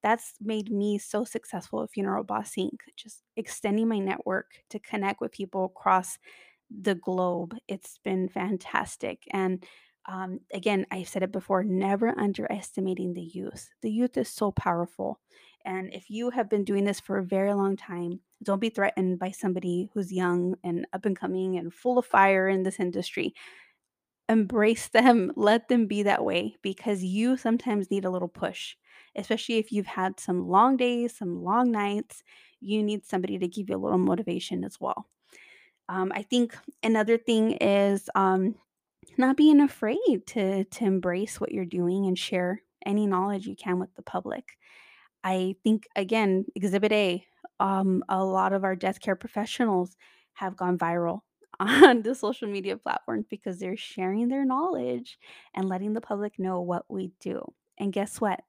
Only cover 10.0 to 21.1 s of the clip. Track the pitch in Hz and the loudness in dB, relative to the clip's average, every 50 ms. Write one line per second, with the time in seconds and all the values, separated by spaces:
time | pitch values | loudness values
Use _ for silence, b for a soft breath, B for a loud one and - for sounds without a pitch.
10 | _ - 190 185 190 185 185 - _ _ - 202 180 214 208 196 190 - - 190 | _ -14 -10 -10 -10 -10 -10 -12 _ _ -12 -4 -2 0 0 0 -2 -4 -6 -10
11 | 180 - - 196 185 185 196 196 - - - 185 190 214 185 185 196 196 196 202 | -10 -8 -6 -4 -4 -4 -4 -6 -4 0 0 0 0 0 0 0 0 0 0 2
12 | 226 226 - - 208 202 196 - 214 - 214 208 185 - - - 190 190 185 175 | 2 0 0 0 -2 -2 -2 -2 -4 -6 -6 -6 -8 -10 -8 -4 -2 -2 -2 -2
13 | 185 180 175 180 175 165 170 180 190 - - 208 - - _ _ - 220 214 220 | -4 -6 -6 -8 -10 -12 -10 -10 -10 -10 -12 -14 -18 -20 _ _ -8 -4 -2 0
14 | 247 247 - 269 247 - - - 220 202 190 - - 185 175 170 175 175 _ _ | 0 0 0 -2 -4 -4 -4 -2 -2 -2 -2 -2 -2 0 0 0 -2 -4 _ _
15 | - - - _ _ b b b b b b b b - 185 190 185 190 - 190 | -6 -6 -6 _ _ b b b b b b b b -8 -8 -8 -8 -10 -12 -16
16 | 185 _ 208 214 233 247 247 247 226 202 - 208 202 190 202 196 196 202 202 - | -16 _ -8 -4 -4 -4 -2 -2 -2 0 0 0 0 0 0 0 2 0 -2 -4
17 | - - 196 202 190 180 196 190 196 202 202 202 196 196 196 190 - - 190 175 | -4 -4 -4 -4 -2 -2 0 0 0 0 0 0 0 0 0 -2 -6 -10 -8 -8
18 | 175 175 175 190 _ _ _ _ - - 196 196 208 226 220 - 196 202 - - | -6 -6 -8 -10 _ _ _ _ -4 -4 -2 -2 -2 -4 -2 0 0 0 0 0
19 | 190 185 185 175 185 185 196 - - 196 185 180 175 180 175 175 185 208 _ 208 | 0 0 0 -2 -4 -8 -8 -4 -4 -2 -2 -2 -2 -2 -2 -2 -4 -4 _ -6
20 | 196 175 190 185 185 175 175 175 175 180 190 - _ 180 170 170 - - - 190 | -6 -4 -4 -2 0 2 2 2 0 0 -2 -4 _ -4 -4 -4 -6 -6 -8 -4
21 | - 214 | -2 -2